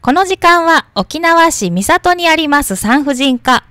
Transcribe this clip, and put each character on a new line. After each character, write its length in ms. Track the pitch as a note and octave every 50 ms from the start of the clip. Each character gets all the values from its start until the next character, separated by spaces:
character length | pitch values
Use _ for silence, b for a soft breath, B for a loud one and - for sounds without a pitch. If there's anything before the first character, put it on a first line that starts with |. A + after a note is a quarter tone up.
こ 100 | - A#3+
の 140 | C4+ F4 G4
時 120 | F4+ F#4+
間 280 | - - F4 F4 F4 E4
は 220 | E4 E4 D4+ - _ _
沖 280 | - - - - D#4
縄 280 | E4+ E4 E4 E4 E4 E4
市 200 | D#4 - G#3+ F3+
三 280 | E3+ F3+ G3 - D#4+ F4+
郷 120 | - F4+ F4+
に 140 | F4 E4+
あ 80 | E4 D#4+
り 140 | D#4+ D#4+ D4
ま 120 | C#4+ C#4+
す 140 | C#4+ - F#3+
産 300 | F#3 - G#3 A#3+ D4 C#4+
婦 80 | C#4 C#4
人 260 | B3 C#4 C4+ B3+ A#3+
科 240 | - B3+ B3+ A3+ _ _